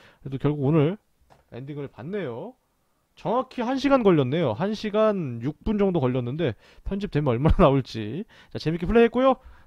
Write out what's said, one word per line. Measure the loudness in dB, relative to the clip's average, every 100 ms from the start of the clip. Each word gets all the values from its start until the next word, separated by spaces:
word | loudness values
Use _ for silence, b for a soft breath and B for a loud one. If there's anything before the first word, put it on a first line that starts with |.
| b b
그래도 | -12 -4
결국 | -2 0 2
오늘 | 2 2 -2 _ _ _ _ _
엔딩을 | -18 -14 -12 -14
봤네요. | -14 -10 -8 -8 -10 -14 -18 _ _ _ _ _ _
정확히 | -4 -4 -4 -6
한 | -4 -2
시간 | 2 4
걸렸네요. | 4 4 2 0 -2
한 | -2 -4
시간 | -4 -4 0 0 0 -6 -6
육 | -8 -6
분 | -4 0
정도 | 0 2
걸렸는데 | 0 0 -4 -2 -4 -4 b b -8
편집되면 | -8 -4 -2 0
얼마나 | 2 2 6
<laughs> |
나올지. | 6 4 0 -8 -8 -8 -12 b b
자, | -8
재밌게 | -6 -4 2
플레이했고요. | 4 4 4 2 0 b b